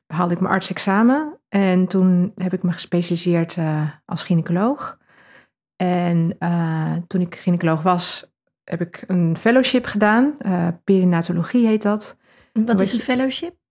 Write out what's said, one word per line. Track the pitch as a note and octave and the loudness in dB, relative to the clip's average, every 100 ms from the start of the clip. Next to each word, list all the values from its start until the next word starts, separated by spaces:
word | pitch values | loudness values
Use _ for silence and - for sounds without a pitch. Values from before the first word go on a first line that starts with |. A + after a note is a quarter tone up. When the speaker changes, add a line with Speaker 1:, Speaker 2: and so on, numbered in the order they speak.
| _ | _
Speaker 1:
behaalde | D#3 F3+ | -4 -2
ik | E3+ | -2
mijn | F#3 | 0
artsexamen. | F#3+ - F3 - G3 A#3 C4+ D#4 E4 _ | 0 -2 -4 0 2 4 2 -2 -10 _
En | G3+ G3 F#3 F#3 | 0 2 2 2
toen | F#3+ F#3 F3+ F#3 - | 2 4 4 0 -4
heb | F#3 | -6
ik | F#3 | -2
me | F3 | -4
gespecialiseerd, | E3+ - F3 F3 E3+ F3 E3+ E3 - | -4 -4 -4 -2 -2 0 0 0 -4
eh, | D#3 D3+ D3+ - - | -2 -2 -4 -8 -10
als | F3 | -10
gynaecoloog. | - E3+ D#3+ E3+ A3 C#4+ - - _ _ _ - _ _ _ - | 0 0 0 0 0 -2 -8 -14 _ _ _ -20 _ _ _ -4
En, | F3+ F3+ F3 E3+ E3 - | -2 0 2 2 0 -2
eh, | E3+ E3+ E3 D#3+ D#3+ D#3+ E3+ | -2 0 0 -2 -2 -4 -4
toen | F#3 | -4
ik | F3 - | -4 -4
gynaecoloog | - F3 E3+ D#3+ | -2 0 2 2
was, | E3+ F3+ F3 - - _ _ _ | 2 0 -2 -8 -14 _ _ _
heb | - E3+ | -12 -8
ik | F3 - - | -8 -10 -4
een | F3+ E3 E3 | 0 0 0
fellowship | A3 B3+ C4 B3+ B3 | 2 2 2 0 -2
gedaan. | G#3 G#3 A3 C4+ D4 | 0 2 4 2 0
Eh, | G#3 F3+ E3+ E3+ | -2 0 -2 -2
perinatologie | - G3 F3+ E3+ E3 E3+ E3 B3 A3+ | 2 4 4 2 0 -4 0 2 2
heet | A3 | 2
dat. | G#3 G#3+ - - _ _ _ | 0 -2 -6 -20 _ _ _
Speaker 2:
Wat | - A3 | -2 0
Speaker 1:
Wat | G#3 | 2
Speaker 2:
is | F#3+ | 0
een | A#3+ | -2
Speaker 1:
je | |
Speaker 2:
fellowship? | - B3 C4 B3+ E4+ - _ | -2 -2 -2 -4 -10 -14 _